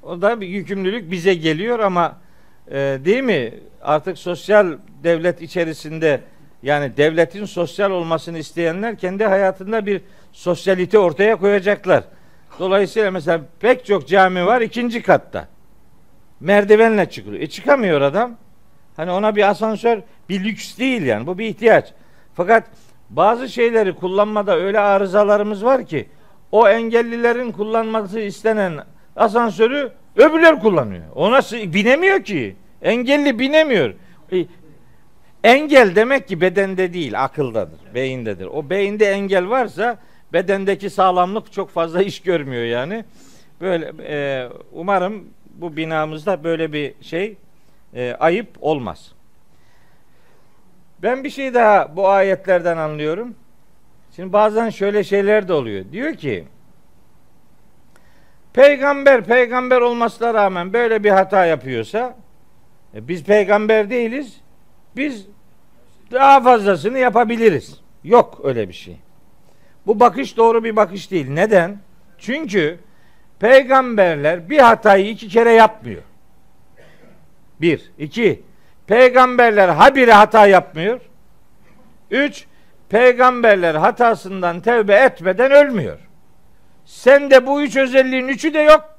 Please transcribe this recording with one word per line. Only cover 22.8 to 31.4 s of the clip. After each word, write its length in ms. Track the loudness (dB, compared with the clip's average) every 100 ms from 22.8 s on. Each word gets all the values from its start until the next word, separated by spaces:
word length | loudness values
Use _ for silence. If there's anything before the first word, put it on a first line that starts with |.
| -20 -20 -12
bazı 400 | 0 0 0 -6
şeyleri 460 | -2 0 0 -2 -4
kullanmada 640 | -6 -2 -2 -2 -2 -2
öyle 220 | 0 -2
arızalarımız 840 | 0 0 0 0 2 0 -2 -4 -2
var 200 | -2 -2
ki 240 | -10 -10 -18 -20 -20 -2
o 180 | 2 4
engellilerin 800 | 2 0 -2 -2 -2 -2 -2 -6
kullanması 680 | -8 -6 -4 -4 -6 -6 -8
istenen 600 | -10 -6 -4 -2 -4 -6 -16 -20 -20 -2
asansörü 760 | 0 0 -2 0 0 0 -8 -12 -14 4
öbürler 440 | 4 8 4 4
kullanıyor. 440 | 2 0 -2 -10 -14 -4
Ona 260 | 0 2